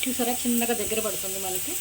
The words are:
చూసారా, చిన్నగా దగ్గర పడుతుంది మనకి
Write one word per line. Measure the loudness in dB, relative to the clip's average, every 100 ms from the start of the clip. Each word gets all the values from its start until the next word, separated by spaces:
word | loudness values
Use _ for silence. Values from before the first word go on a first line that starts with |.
చూసారా, | 0 2 2 2
చిన్నగా | 2 2 2 2
దగ్గర | 0 0 0
పడుతుంది | -2 -4 -4 -4
మనకి | -4 -4 -6